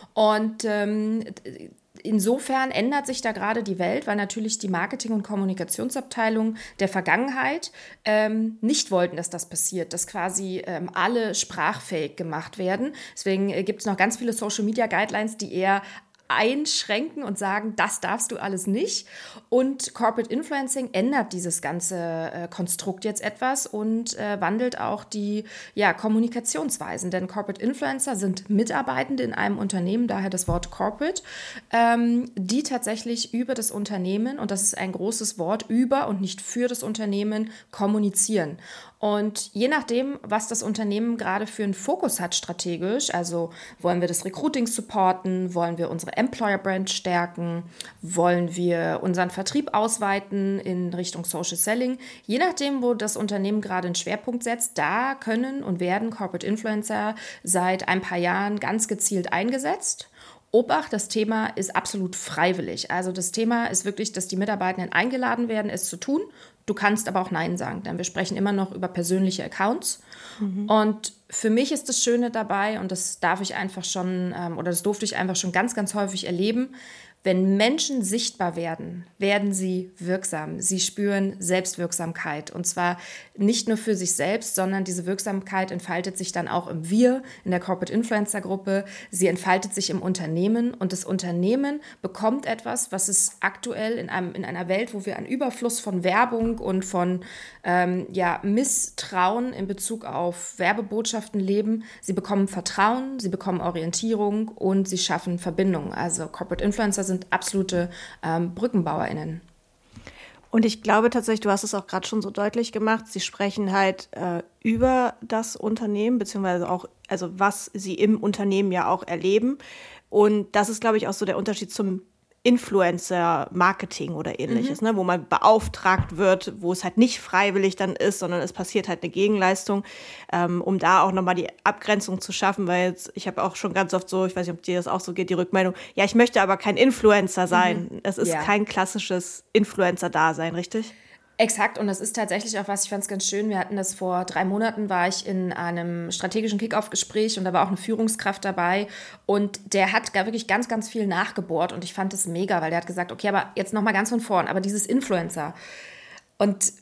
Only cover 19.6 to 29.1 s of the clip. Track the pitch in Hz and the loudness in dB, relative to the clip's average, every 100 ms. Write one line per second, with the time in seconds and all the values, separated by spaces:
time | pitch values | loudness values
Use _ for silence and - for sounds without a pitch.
19.6 | 262 269 - - 233 226 226 240 - 285 | 4 0 -6 0 0 2 -2 -4 -2 -2
20.6 | 262 277 247 190 240 277 220 180 175 160 | -2 -2 -2 0 2 2 0 -4 -2 -2
21.6 | 147 170 - 185 170 165 160 - 170 - | -2 -4 -4 -2 -4 -4 -4 -6 -8 -4
22.6 | 180 - 196 185 214 208 214 - 262 269 | -2 0 -2 -4 -4 -4 -6 -2 -2 0
23.6 | - 214 214 226 226 - 208 202 175 220 | -2 -2 0 0 -2 -6 -4 -2 0 0
24.6 | 247 - - 208 - 208 202 214 214 - | 0 -2 -2 -4 -6 -6 -2 -4 -6 -14
25.6 | - - 196 165 220 220 233 240 233 302 | -8 2 2 2 2 2 2 0 -2 -2
26.6 | 302 - - - 185 180 185 208 202 190 | -2 -2 -4 -4 -2 -2 -2 -4 -6 -2
27.6 | 220 277 277 269 277 214 196 180 - 208 | -4 -2 -2 -2 -2 0 -2 -2 2 2
28.6 | 233 - 247 254 262 | 2 0 0 -2 0